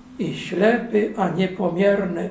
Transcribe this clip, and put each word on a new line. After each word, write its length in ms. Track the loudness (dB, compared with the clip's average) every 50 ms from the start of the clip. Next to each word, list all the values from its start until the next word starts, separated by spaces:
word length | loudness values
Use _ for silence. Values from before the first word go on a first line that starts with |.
| -20 -20 -10 -6
i 140 | -6 -6 -6
ślepy, 800 | -8 -8 -6 -2 2 2 4 4 2 0 0 0 0 0 0 0 -2
a 120 | -2 0
niepomierny 1000 | 0 0 0 -2 -2 -2 -2 -2 0 2 4 4 4 2 0 -2 -4 -4 -6 -6